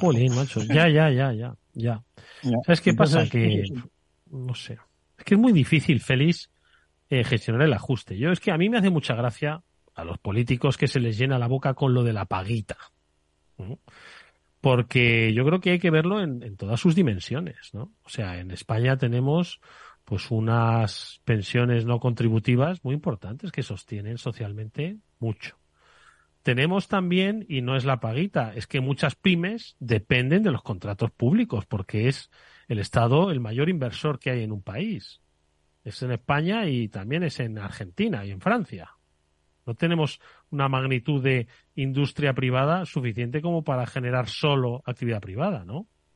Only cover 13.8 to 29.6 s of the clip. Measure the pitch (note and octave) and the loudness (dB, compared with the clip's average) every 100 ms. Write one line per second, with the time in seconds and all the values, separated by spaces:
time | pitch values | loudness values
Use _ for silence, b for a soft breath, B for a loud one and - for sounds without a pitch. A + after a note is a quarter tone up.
13.8 | - B B B B B _ _ C3+ B2 | -18 B B B B B _ _ 2 2
14.8 | A#2+ B2+ A#2+ A#2 A2+ A2 C#3 F#3 F3+ F3 | 2 2 4 4 4 2 2 2 2 2
15.8 | F3+ D#3 E3+ G#3 E3+ B2 A#2+ F#2+ G2 A#2 | 4 2 2 -2 -2 -6 -10 -8 -4 2
16.8 | F3+ E3 D3 F#2+ - G#2+ F2 - - G2+ | 4 4 2 0 -4 -6 -6 -12 -14 -14
17.8 | - _ - - F#2+ F2 F2+ F#2 - A2+ | -14 _ -12 -8 -6 -8 -10 -12 -4 0
18.8 | B2+ C3+ A#2+ A#2+ C3+ D#3+ F3 - B B | 2 2 0 0 2 0 -2 -8 B B
19.8 | B B - G2 - A2+ A2+ A#2 A2+ A2+ | B B -6 -6 -2 -2 2 2 4 2
20.8 | G#2+ - - - - A2 F#2 A#2+ B2 A#2 | 0 -4 -14 -8 0 0 0 0 2 2
21.8 | A#2 A#2 B2+ A#2 A#2 A2 B2+ B2 D3+ F3+ | 0 0 0 0 2 2 2 2 2 -2
22.8 | - D3 D#3+ A2+ F#2+ B2+ F#3 - - G2 | -4 -4 -4 -6 -10 -12 -8 -8 -8 -10
23.8 | - G#2 G#2 A#2 B2+ - G#2 G#2 G#2+ - | -10 -10 -8 -8 -8 -8 -10 -8 -10 -8
24.8 | E3 G#3+ _ _ A2+ G2+ - - _ b | -8 -10 _ _ -6 -6 -12 -18 _ b
25.8 | b b b b b _ - B2 D#3 F#3+ | b b b b b _ -2 0 2 0
26.8 | - G3 F3+ F3+ G3 A3 - C3+ B2 C3+ | 0 -2 2 2 2 -2 -6 -4 -2 0
27.8 | C3 B2+ A#2 B2 G3 D#3+ A2+ A2+ - C#3 | 0 0 -2 -2 -2 -2 -2 -6 -6 -4
28.8 | C3 C#3 D3 - F#3+ E3+ F3+ A3+ | -2 0 -2 0 2 2 0 -6